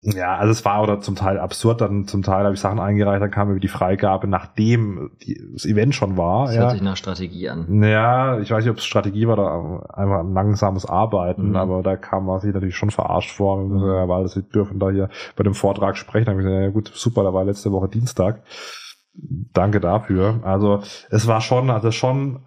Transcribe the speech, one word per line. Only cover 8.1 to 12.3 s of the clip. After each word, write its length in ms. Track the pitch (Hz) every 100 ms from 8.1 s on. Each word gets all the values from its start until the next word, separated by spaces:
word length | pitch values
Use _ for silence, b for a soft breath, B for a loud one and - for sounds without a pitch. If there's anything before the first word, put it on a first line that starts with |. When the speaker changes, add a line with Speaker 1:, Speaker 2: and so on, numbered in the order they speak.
| 123 131 120
Speaker 1:
ich 140 | 101
weiß 100 | 110
nicht, 80 | 113
ob 60 | 101
es 60 |
Strategie 420 | - 107 98 98 117
war 100 | 107
oder 600 | 98 80 85 90 - -
einfach 220 | 98 98
ein 120 | 87
langsames 540 | 92 101 101 101 95 -
Arbeiten, 600 | 90 110 101 87 92 98
Speaker 2:
Mhm. 80 | 92
Speaker 1:
aber 260 | 95 92
da 140 | 92 95
kam 300 | - 95
man 120 | 95